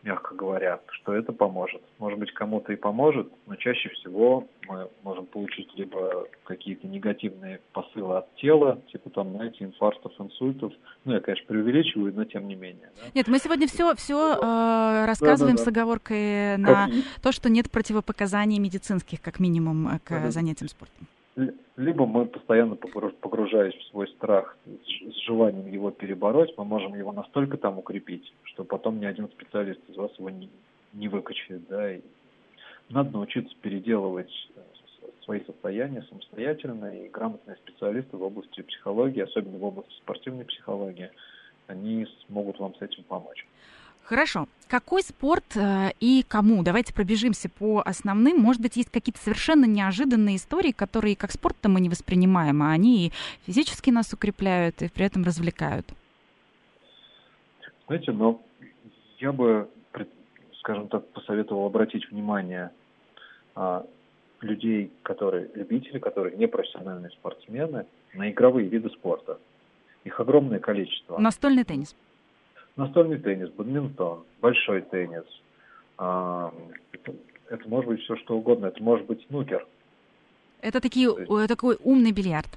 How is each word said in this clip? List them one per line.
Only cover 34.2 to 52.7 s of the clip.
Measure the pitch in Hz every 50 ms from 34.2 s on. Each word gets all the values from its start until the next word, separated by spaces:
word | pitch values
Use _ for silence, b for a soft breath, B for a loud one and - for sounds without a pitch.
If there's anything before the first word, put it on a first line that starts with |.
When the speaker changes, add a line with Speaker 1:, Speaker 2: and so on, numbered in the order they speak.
| 90 - - - - _ _
Speaker 1:
э, | - - _ _
с-, | _ _ _ _ _ - - - _ -
свои | - 107 104 -
состояния | - 78 _ - 98 98 107 127 143 139 117 - -
самостоятельно, | - 98 - _ - 107 117 143 151 151 - 139 120 110 104
и | 101 95 95 95 92
грамотные | - 110 220 226 214 - _ - 92 _
специалисты | _ - - _ 95 101 104 123 135 135 -
в | 95 92
области | 98 101 110 - - - -
психологии, | - - - - - - 101 110 127 139 131 120
особенно | 95 92 - 110 101 98 95 92
в | 95
области | 101 95 98 95 _ - -
спортивной | _ - - - - 135 131 127 120
психологии, | 120 - - _ - 107 101 101 95 90 87 90 87 b b b b b b b b b b _ -
они | 98 92 98 110 113 110 110 - - _ -
смогут | _ 101 104 101 101 98 -
вам | 98 95 92
с | -
этим | 101 98 - - -
помочь. | _ 95 92 82 71 - - - _ b b b b b b b b b b
Speaker 2:
Хорошо. | _ - 226 247 311 311 - - - - _ _ - _
Какой | - 247 _ - 349 381
спорт, | 381 - - _ - 277 330 - - _ -
э, | 220 202 202 196 190 196 196 - _
и | - 240 262 262 240
кому? | _ - 214 202 214 226 202
Давайте | 165 175 175 233 240 - -
пробежимся | - 208 180 220 214 220 254 220 - - 175
по | _ - 202 214 214 214 -
основным. | - 180 - - 208 196 208 233 285 359 339
Может | 208 226 262 233
быть, | 226 247 - 233
есть | 240 -
какие-то | - 233 - - - -
совершенно | - 214 - - - - 320 302 262
неожиданные | 226 214 208 196 190 185 185 294 277 240 220 214 208 196
истории, | 185 - - 302 349 381 311
которые | 233 - 202 196 - 226 214 214 202
как | - - 190
спорт-то | - - - - - _ - 214
мы | 190 185
не | 180 175
воспринимаем, | 170 - - - 185 180 180 185 190 180 160 147 143 147
а | 147 151